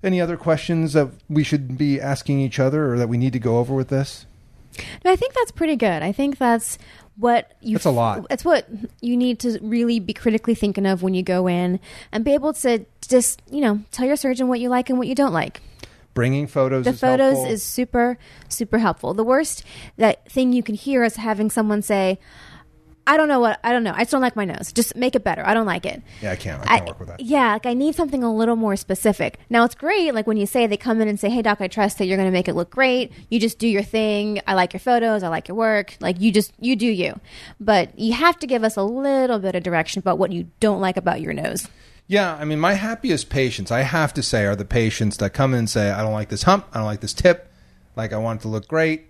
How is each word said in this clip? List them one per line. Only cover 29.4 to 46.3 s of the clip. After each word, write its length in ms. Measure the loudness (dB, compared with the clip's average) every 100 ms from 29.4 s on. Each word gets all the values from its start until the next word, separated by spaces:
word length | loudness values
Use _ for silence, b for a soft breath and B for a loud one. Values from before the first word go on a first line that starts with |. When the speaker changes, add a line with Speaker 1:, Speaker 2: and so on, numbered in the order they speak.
| b
Speaker 2:
Now, 120 | 2
it's 120 | 2 0
great, 380 | -2 0 2
like, 120 | 0 -2
when 80 | -2
you 120 | 0
say, 180 | 2 2
they 100 | 0
come 220 | 0 0
in 80 | 0
and 100 | 0
say, 100 | 0
"Hey, 140 | 0
doc, 180 | 0 0
I 60 | -2
trust 320 | 0 0 0
that 80 | -2
you're 100 | 2
gonna 140 | 2
make 180 | 2 0
it 60 | -2
look 160 | -4
great. 420 | 0 2 2 -2 B B
You 100 | 0
just 180 | 0 0
do 80 | 0
your 160 | 0
thing. 580 | 0 -2 0 0 -2 -4 -2
I 80 | 0
like 180 | 0
your 80 | -2
photos. 400 | 0 2 2 0
I 60 | -2
like 180 | -4 -6
your 80 | -2
work." 400 | 0 0 -2 -6
Like, 180 | -4 0
you 120 | 2
just, 180 | 4 0 -4
you 160 | -2 0
do 120 | 0
you. 300 | 0 -2 -6 B B B B
But 360 | 2 4 2 -2
you 160 | -2
have 240 | 2 2 2
to 80 | -2
give 160 | 0
us 120 | 0 0
a 80 |
little 560 | -2 -2 0 2 2 0
bit 160 | -2 -4
of 80 |
direction 360 | -2 -2 -2 -2
about 180 | -2 0
what 140 | 0
you 140 | -2 -8 _
don't 220 | 0 2
like 160 | 0 0
about 240 | -2 -2
your 120 | -4
nose. 340 | -6 -6 -6 -10 b b b _
Speaker 1:
Yeah, 220 | 0 0
I 100 | -2
mean, 160 | -4 0
my 140 | 2
happiest 560 | 0 -2 -4 -2 -2 -2
patients, 400 | 0 0 -2 -2
I 120 | -2
have 340 | 0 0 0 -2
to 80 |
say, 240 | -2 0 2
are 80 | 0
the 100 | 0
patients 520 | 0 0 0 -2 0
that 120 | -4
come 240 | 0 0
in 60 | 2
and 100 | 0
say, 220 | 0 0
"I 100 | 0
don't 100 | -2
like 160 | -2
this 120 | -4